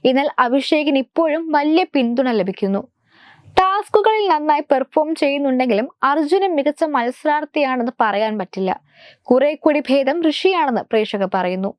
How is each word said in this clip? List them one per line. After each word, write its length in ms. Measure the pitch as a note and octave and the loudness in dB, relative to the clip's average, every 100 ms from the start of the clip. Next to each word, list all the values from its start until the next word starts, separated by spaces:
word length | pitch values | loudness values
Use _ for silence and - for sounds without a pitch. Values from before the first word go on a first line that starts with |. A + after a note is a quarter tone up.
| B3+ | 2
എന്നാൽ 200 | C4 C#4+ - | 2 0 0
അഭിഷേകിന് 560 | B3 C4+ - D#4 D4+ C#4 | 2 2 2 0 2 0
ഇപ്പോഴും 380 | B3 - E4 D#4 D#4+ D4+ | 0 -2 0 -2 0 0
വലിയ 280 | D4+ D#4+ F#4 | 2 2 2
പിന്തുണ 360 | C#4+ A#3+ A#3+ C4 A3+ | 0 0 0 0 0
ലഭിക്കുന്നു. 420 | F#3 F#3+ G3 G3 B3 _ _ _ - - - - | -2 -2 -2 -2 -6 _ _ _ -20 -20 -4 0
ടാസ്കുകളിൽ 680 | F#4+ G4 - G#4+ G#4+ A4 G4+ | 0 0 0 2 2 0 0
നന്നായി 320 | D#4 D4+ D4 D4+ | 0 0 -2 0
പെർഫോം 380 | C#4+ C4 - D#4 D#4+ | -2 0 -2 0 0
ചെയ്യുന്നുണ്ടെങ്കിലും 680 | C#4+ C#4 C#4 B3+ B3+ G3+ C4+ _ C4+ | -2 0 0 0 0 0 -2 _ 0
അർജുനും 420 | D4 D4 F#4+ F#4+ D#4 | 0 0 0 2 0
മികച്ച 280 | C#4 D4 | -2 -2
മത്സരാർത്ഥിയാണെന്ന് 1080 | D#4+ C#4 A#3+ - D4+ D4 D4+ D4+ C4+ B3+ A#3+ - | -2 -2 -4 -4 -2 -2 -2 -2 -2 -2 -4 -2
പറയാൻ 380 | A3+ G3+ A3 G#3+ | -2 0 -2 -2
പറ്റില്ല. 400 | F3+ - F#3+ - _ _ - _ | -6 -4 -4 -4 _ _ -20 _
കുറെ 280 | - B3 D4 | 0 2 2
കൂടി 260 | D4+ D#4 D4 - | 0 0 0 0
ഭേദം 300 | C#4 C4+ E4 D#4+ | 0 0 0 -2
ഋഷിയാണെന്ന് 560 | D4 F#4+ F4+ D4 A3+ - | 0 0 0 -2 -4 -2
പ്രേക്ഷകർ 400 | A3 G#3+ G3+ F#3+ | -2 -2 -4 -2
പറയുന്നു. 360 | F#3+ F3+ F#3 G3 | -2 -4 -4 -6